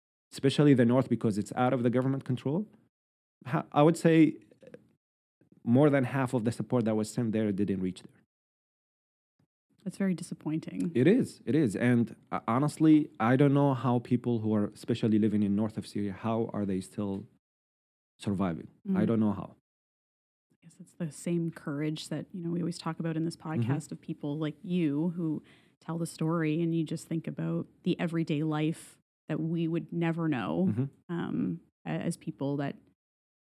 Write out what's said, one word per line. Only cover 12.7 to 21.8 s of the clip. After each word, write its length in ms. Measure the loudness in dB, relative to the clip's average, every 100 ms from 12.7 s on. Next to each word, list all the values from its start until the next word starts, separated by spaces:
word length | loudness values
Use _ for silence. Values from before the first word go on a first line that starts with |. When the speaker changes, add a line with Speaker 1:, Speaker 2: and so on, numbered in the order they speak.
| 2 6 6 4 0
Speaker 1:
I 160 | 2
don't 180 | 6 6
know 220 | 4 2
how 240 | 2 0 0
people 400 | 0 -2 0 -2
who 160 | 0
are 160 | 0 -2
especially 440 | -6 -4 0 2 4
living 240 | 2 2
in 140 | 2 2
north 200 | 0 -4
of 120 | -8
Syria, 280 | -6 -6 -4
how 340 | -2 -2 -2
are 120 | -4
they 160 | -2 -4
still 440 | -6 -6 -6 -6 -10 _ _ _ _ _ _ _ _ -10
surviving? 480 | -4 0 0 -2 -10 _ -2
I 80 | 0
Speaker 2:
Mm. 40 | 2
Speaker 1:
don't 100 | 2
know 120 | 2
how. 240 | -2 -8 -16 _ _ _ _ _ _ _ _ _
Speaker 2:
I 20 | _
guess 140 | -20 -20
it's 140 | -20
the 180 | -8 -8
same 400 | -6 -4 -2 -2
courage 600 | -6 -8 -4